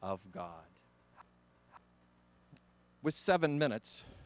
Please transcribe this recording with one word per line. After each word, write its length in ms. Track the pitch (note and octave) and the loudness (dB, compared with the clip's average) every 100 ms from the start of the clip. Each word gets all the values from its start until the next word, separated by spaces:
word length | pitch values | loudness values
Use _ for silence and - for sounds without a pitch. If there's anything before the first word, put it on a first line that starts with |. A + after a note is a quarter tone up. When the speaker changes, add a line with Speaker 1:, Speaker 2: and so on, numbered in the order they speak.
Speaker 1:
of 180 | F#2+ F#2+ F#2 | -6 -6 -6
God. 200 | F#2 F2 E2 E2+ _ _ _ _ - - _ _ _ _ - _ _ _ _ _ _ _ - _ _ _ _ | -12 -10 -12 -20 _ _ _ _ -20 -20 _ _ _ _ -20 _ _ _ _ _ _ _ -20 _ _ _ _
Speaker 2:
With 120 | D#3 | -2
seven 440 | - - F3+ D#3 C#3+ | 0 4 4 4 4
minutes, 440 | D3 A2 - - - - | 2 2 -6 -14 -16 -20